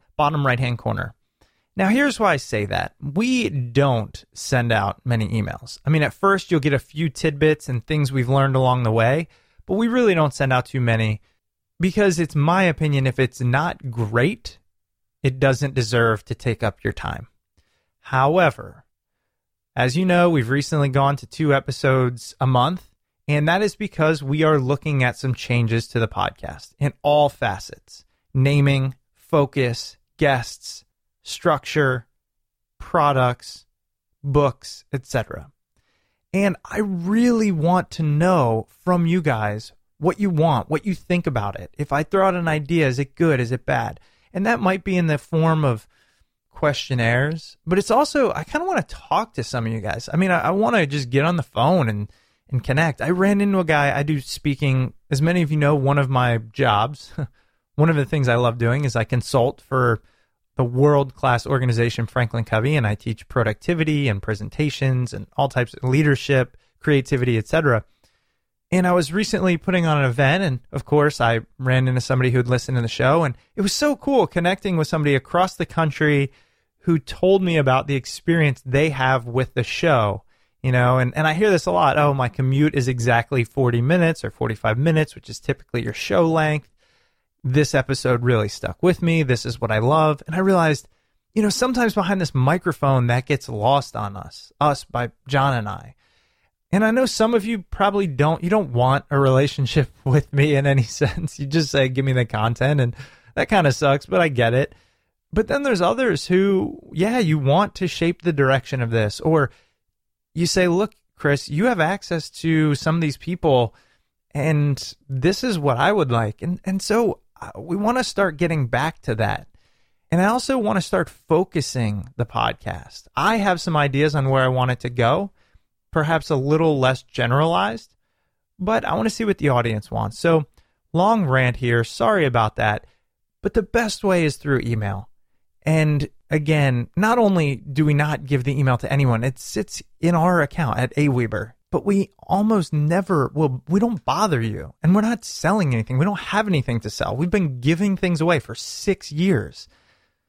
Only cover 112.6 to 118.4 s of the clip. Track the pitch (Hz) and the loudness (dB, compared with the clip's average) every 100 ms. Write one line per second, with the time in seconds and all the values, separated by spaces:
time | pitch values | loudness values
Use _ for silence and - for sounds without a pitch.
112.6 | 156 143 160 170 156 - - 180 160 127 | 2 0 0 0 -2 -4 -8 -2 2 2
113.6 | 117 - _ _ _ _ _ 147 151 147 | 2 -4 _ _ _ _ _ -4 -2 0
114.6 | 147 135 - - - 131 156 190 254 180 | 0 -2 -8 -18 -10 -2 -2 0 -2 -2
115.6 | 143 120 156 208 135 120 110 - - 180 | 0 2 2 2 0 0 -2 -6 -8 -6
116.6 | 185 190 - 220 226 - _ _ - - | -6 -6 -2 0 0 -4 _ _ -18 -16
117.6 | 175 185 214 254 - - 190 151 | -8 -4 -2 -2 -2 -2 -2 -2